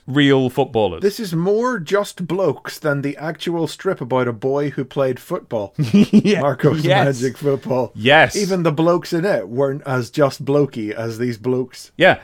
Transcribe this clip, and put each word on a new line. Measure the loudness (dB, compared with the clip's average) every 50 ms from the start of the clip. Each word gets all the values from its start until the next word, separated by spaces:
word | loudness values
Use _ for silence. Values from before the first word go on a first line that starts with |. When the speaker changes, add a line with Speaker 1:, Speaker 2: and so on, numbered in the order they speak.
| _
Speaker 1:
real | -4 0 2 4 4 4 4 2 0
footballers. | 0 -2 -2 -2 0 0 0 0 0 -2 -2
Speaker 2:
This | -2 -2 -4
is | -6 -6 -4
more | -2 -2 0 0 0 0 -2 -4 -6
just | -4 -2 -2 -2 -2 -4 -8 -10 -8 -6
blokes | -4 -2 0 0 -2 -4 -6 -14 -12 -6
than | -4 -2 -2 -2 -4
the | -6 -6
actual | -8 -8 -10 -10 -8 -6 -4 -4 -2 -4
strip | -4 -6 -6 -4 -4 -4 -4
about | -4 -2 -2 0 0 -2
a | -4
boy | -4 -4 -2 -2 -2 -2 -4
who | -4 -6 -8
played | -6 -2 -2 -2 -2 -2 -4
football. | -8 -8 -8 -10 -8 -6 -6 -6 -6 -6 _
Speaker 1:
<laughs> | -6
Yeah. | -2 2 4 4 4 6 6 4 4 4 2 2
Speaker 2:
Marco's | 0 0 0 2 2 2 2 2 2
Speaker 1:
Yes. | 2 2 2 2 2 0 0
Speaker 2:
Magic | -2 -4 -4
Football. | -2 -2 -2 -2 -2 -2 -2 -2 -2 -2 -4 -4
Speaker 1:
Yes. | -2 2 4 6 6 6 4 2
Speaker 2:
Even | 0 -2 0 0 0 0
the | 0
blokes | 2 2 2 2 2 2 0 -2 -2
in | -2 0
it | 0 0 -2 -2 -4
weren't | -2 -2 0 0 -2 -4 -6
as | -4 -4 -4 -4 -4
just | 0 2 2 2 0 -2 -2
blokey | 0 2 2 2 0 -2 -4 -6 -6 -6
as | -6 -8 -8 -6 -4
these | -4 -4 -4
blokes. | -4 -4 -2 -2 -2 -4 -6 -10 -18 -20 -12 _
Speaker 1:
Yeah, | 2 4 4 4 2